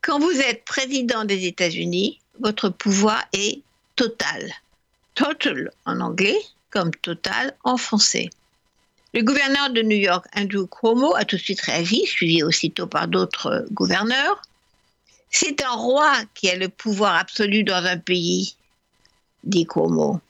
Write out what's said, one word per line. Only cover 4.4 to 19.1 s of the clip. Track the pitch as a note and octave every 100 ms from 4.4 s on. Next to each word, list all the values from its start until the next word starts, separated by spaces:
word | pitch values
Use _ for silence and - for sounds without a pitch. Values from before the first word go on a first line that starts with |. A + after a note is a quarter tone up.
| - - _ _ _ _ _ -
Total | D4 D#4 C#4+ D3 - _ -
en | F3+
anglais, | F3+ F3 G3 F#4 - _ _
comme | G#3 E3+
total | - - E3+ - G#3+ C4 -
en | B3+ B3+
français. | - G#3+ - - - _ _ _ _ _ _ _ _
Le | A#3
gouverneur | A3+ C#4+ C#4 C#4 C#4+
de | A#3+
New | A3 G#3+
York, | G3 F3+ - G#3
Andrew | G3+ G3+ F#3
Cuomo, | - A3+ A#3 C#4+ -
a |
tout | G#3 F#3+
de |
suite | - G3
réagi, | - C3 E3+ A3+ G4
suivi | - E3+ E3
aussitôt | D3 D3+ D#3+ - G#3
par | D#3 F3
d'autres, | F3+ F#3 - -
euh, | F3 -
gouverneurs. « | G#3 F#3 F#3 G#3+ B3+ D4 G4+ - _ _ _ _ _ _ _ _
C'est | - - C#4+
un | C4+
roi | A#3 A#3+ C4+ D4+ C4+ G#3+
qui | - F#3+
a | F#3
le | F#3
pouvoir | - A3 G3 G#3 E3+
absolu | - - G#3 G#3
dans | G3+ F#3 F3+
un | F3+
pays, » | - F3+ E3+ F3+ F#3+ - _ _ _ _ _